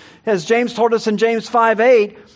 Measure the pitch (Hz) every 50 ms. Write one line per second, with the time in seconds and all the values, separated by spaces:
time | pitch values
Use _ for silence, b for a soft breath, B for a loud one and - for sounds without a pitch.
0 | B B B B B 226 208 180 151 - 226 240 247 233 - 214 233 233 233 220
1 | - 220 214 202 269 233 233 226 214 - - 233 226 226 220 208 226 254 254 226
2 | 208 208 - B B B B